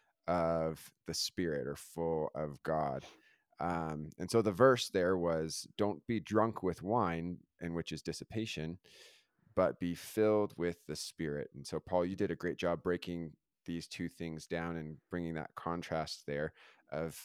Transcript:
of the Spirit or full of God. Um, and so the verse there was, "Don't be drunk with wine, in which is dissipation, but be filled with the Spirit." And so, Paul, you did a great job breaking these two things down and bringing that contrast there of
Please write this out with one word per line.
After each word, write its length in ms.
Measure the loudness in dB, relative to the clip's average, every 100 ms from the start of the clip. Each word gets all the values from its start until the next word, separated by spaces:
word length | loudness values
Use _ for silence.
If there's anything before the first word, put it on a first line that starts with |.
| _ _ 0
of 640 | 2 4 4 2 -2 -12 _ -6
the 60 |
Spirit 520 | -4 -4 -2 0 0 -2
or 80 |
full 560 | -6 -10 -2 0 2 0 -2
of 260 | -6 -6
God. 420 | -2 0 2 -2 -8 -20 -20 _ _ -6
Um, 520 | -2 -2 -2 -4 -8 -8
and 120 | 0
so 100 | 2
the 100 | 4
verse 360 | 6 8 8 4
there 280 | 2 4 4
was, 480 | 2 2 0 -4 -10 -2
"Don't 300 | -2 -2 -4
be 140 | -4
drunk 420 | 2 4 4 2
with 200 | -2 -2
wine, 560 | 0 2 2 0 -2 -6 -12 -8
in 140 | -4
which 160 | -4 -4
is 80 | -6
dissipation, 760 | -6 -6 -6 -4 -4 -4 -6 -6 -14 -20 -20 -20 _ _ _ 4
but 240 | 4 4
be 140 | -2
filled 600 | -4 -4 4 6 6 4 0
with 220 | -2 -2 -8
the 100 | -8
Spirit." 540 | -8 -4 -4 -4 -6
And 120 | -10 -6
so, 140 | -6
Paul, 260 | 0 2 2
you 100 | 2
did 140 | 0
a 60 | 0
great 200 | -2 0
job 240 | 0 0
breaking 500 | 0 0 -2 -6 -6 -10 _ _ -6
these 200 | -6 -6
two 200 | -6 -6
things 380 | -4 -8 -8 -4
down 300 | -2 -2 -4
and 200 | -6 -10 -8
bringing 240 | -4 -2
that 200 | -4 -6 -8
contrast 680 | -4 -4 -2 -2 -2 -6 -4
there 260 | -2 -2 -4 -20 -20 -8
of 280 | -4 -4 -6